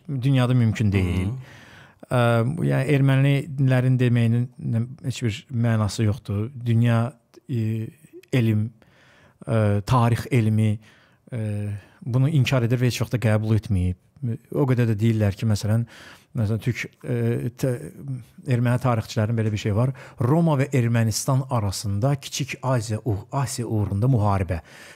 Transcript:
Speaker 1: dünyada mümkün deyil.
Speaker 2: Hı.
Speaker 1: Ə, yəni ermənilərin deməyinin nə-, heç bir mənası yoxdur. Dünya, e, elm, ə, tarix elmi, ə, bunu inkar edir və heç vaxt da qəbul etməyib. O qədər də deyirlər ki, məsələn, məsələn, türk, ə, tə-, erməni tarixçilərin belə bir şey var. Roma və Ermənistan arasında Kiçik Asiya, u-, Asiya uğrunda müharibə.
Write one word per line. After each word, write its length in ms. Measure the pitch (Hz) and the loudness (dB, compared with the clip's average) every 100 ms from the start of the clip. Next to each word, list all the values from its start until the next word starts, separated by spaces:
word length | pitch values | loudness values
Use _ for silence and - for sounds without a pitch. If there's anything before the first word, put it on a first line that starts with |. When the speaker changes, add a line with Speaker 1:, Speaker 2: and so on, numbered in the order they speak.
| - | -8
Speaker 1:
dünyada 480 | 139 131 131 123 | -2 2 2 4
mümkün 380 | 127 113 101 107 | 4 2 2 2
deyil. 380 | 98 90 87 92 | 2 0 0 -2
Speaker 2:
Hı. 260 | 131 - - - - - _ - | -6 -12 -20 -20 -20 -20 _ -2
Speaker 1:
Ə, 140 | 127 120 117 117 165 | 2 4 2 0 0
yəni 280 | 143 139 131 | 0 0 2
ermənilərin 1080 | 143 135 135 139 139 135 139 135 127 127 127 | 2 4 4 4 2 -2 -2 2 2 2 2
deməyinin 480 | 123 120 117 117 123 - | 2 4 2 2 -2 -6
nə-, 300 | 131 117 120 131 | -4 -2 -4 -8
heç 220 | - - | -8 -4
bir 180 | 117 101 - | -4 -4 -6
mənası 520 | 123 117 110 104 - 107 | -2 0 2 0 0 0
yoxdur. 400 | 101 - 101 110 143 | -2 -4 -4 -6 -6
Dünya, 420 | 120 113 120 117 117 - _ - | 0 2 4 2 0 -6 _ -20
e, 440 | - 123 110 113 113 - - 339 - | -8 -4 -2 -4 -8 -14 -20 -20 -4
elm, 360 | 131 113 107 110 - _ _ _ _ _ - | 0 2 2 -2 -8 _ _ _ _ _ -14
ə, 180 | - 113 104 101 | -4 0 2 0
tarix 440 | - 127 117 113 - | 2 2 2 0 0
elmi, 440 | 127 110 107 110 107 - _ _ _ - | 0 2 2 2 0 -8 _ _ _ -12
ə, 140 | 120 107 104 104 101 - - | -8 -6 -6 -6 -10 -14 -16
bunu 320 | - 120 135 | -4 0 2
inkar 360 | 160 117 135 117 | 2 2 2 2
edir 140 | 123 | 2
və 100 | 123 | 0
heç 120 | - | 0
vaxt 120 | 113 | -2
da 80 | 117 | -2
qəbul 320 | 110 107 107 110 | 2 2 2 0
etməyib. 420 | - 98 90 90 _ - 117 113 - | 0 0 0 -4 _ -10 -6 -6 -6
O 180 | - 143 | -2 0
qədər 240 | 120 117 | 2 0
də 80 | 107 | 2
deyirlər 340 | 113 110 104 | 2 2 0
ki, 140 | - 113 | 0 0
məsələn, 380 | 104 104 110 117 - - - _ | 0 0 0 -2 -10 -20 -20 _
məsələn, 300 | 131 104 110 | -4 -2 -2
türk, 220 | 123 113 - _ | -4 -6 -8 _
ə, 160 | - 120 117 120 131 | -6 -4 -2 -2 -4
tə-, 260 | - 135 120 151 - 139 127 113 - | -4 -4 -4 -8 -14 -12 -12 -14 -10
erməni 380 | - 123 123 123 | -2 0 2 2
tarixçilərin 560 | 131 113 - - 107 117 | 2 0 -2 -2 0 0
belə 140 | 110 | -2
bir 80 | 104 | -2
şey 140 | 110 | -2
var. 160 | 101 127 131 - - | 0 0 -2 -10 -4
Roma 380 | 123 160 165 143 | 0 2 2 2
və 100 | 139 | 0
Ermənistan 800 | 139 117 117 113 107 - 131 131 | 0 2 2 0 0 0 -2 0
arasında 680 | 123 101 - 104 101 131 | -2 -2 -4 -4 -2 0
Kiçik 440 | 139 - - 135 - | -2 -4 -8 -6 -6
Asiya, 380 | 135 131 110 107 | -2 -2 -2 -4
u-, 220 | - 98 - | -2 -4 -4
Asiya 380 | 139 127 - 113 | -6 -4 -6 -4
uğrunda 400 | 110 98 98 123 | -2 0 0 2
müharibə. 540 | 123 104 98 87 87 - - - | 2 2 2 0 -4 -8 -20 -20